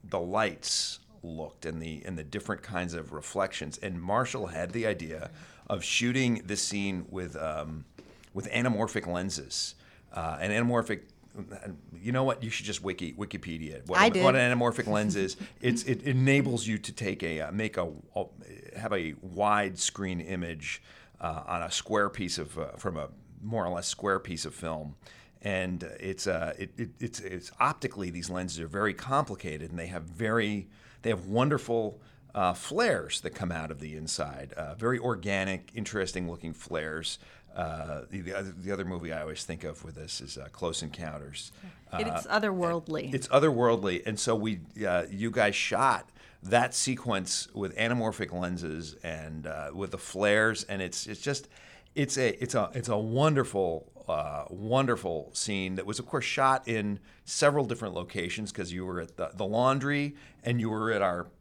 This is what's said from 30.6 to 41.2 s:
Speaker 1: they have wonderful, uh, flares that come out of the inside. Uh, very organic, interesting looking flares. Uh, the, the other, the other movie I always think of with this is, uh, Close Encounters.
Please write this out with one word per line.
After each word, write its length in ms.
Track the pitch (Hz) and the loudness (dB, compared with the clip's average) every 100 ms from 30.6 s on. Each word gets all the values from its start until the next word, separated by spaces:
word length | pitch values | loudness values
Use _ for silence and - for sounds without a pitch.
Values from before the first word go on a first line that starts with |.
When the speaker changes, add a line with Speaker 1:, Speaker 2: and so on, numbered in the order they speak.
| 95 - - - | -6 -16 -20 -4
Speaker 1:
they 80 | 117 | 0
have 160 | 101 92 | 0 2
wonderful, 720 | 110 139 143 - 117 107 - - - - | 4 6 4 2 0 0 -6 -20 -20 -8
uh, 180 | 104 92 | 2 2
flares 680 | 87 - 165 240 120 73 - | 2 -2 2 4 2 0 -4
that 80 | 82 | -4
come 200 | - 90 | -4 -4
out 180 | 85 78 | -2 -4
of 100 | 71 | -8
the 160 | 78 78 | -8 -8
inside. 560 | 78 - 71 69 69 | -6 -4 -4 -6 -10
Uh, 200 | - 76 | -8 -8
very 240 | 87 113 123 | -2 0 2
organic, 720 | 123 104 95 98 95 92 - | 0 0 0 2 2 -2 -6
interesting 540 | 113 101 107 92 92 87 | -8 -4 0 0 -2 -4
looking 220 | 85 82 | -4 -8
flares. 640 | - - 82 78 80 80 - - - - | -10 -4 -2 -2 -4 -6 -8 -12 -20 -12
Uh, 480 | 95 82 80 78 76 62 | -6 -4 -4 -6 -8 -8
the, 100 | 95 | -8
the 140 | 87 98 | -6 -6
other, 160 | 98 87 | -6 -8
the 120 | 92 | -6
other 120 | 98 | -4
movie 260 | 90 90 82 | -2 -4 -4
I 100 | 80 | -4
always 220 | 78 78 | -6 -6
think 200 | - 82 | -6 -6
of 180 | 78 - | -6 -8
with 100 | 80 | -12
this 260 | 76 76 - | -12 -8 -8
is, 160 | 69 65 | -8 -12
uh, 120 | 67 | -12
Close 300 | - 87 78 | -4 -2 -2
Encounters. 680 | 78 80 80 76 | -6 -6 -8 -8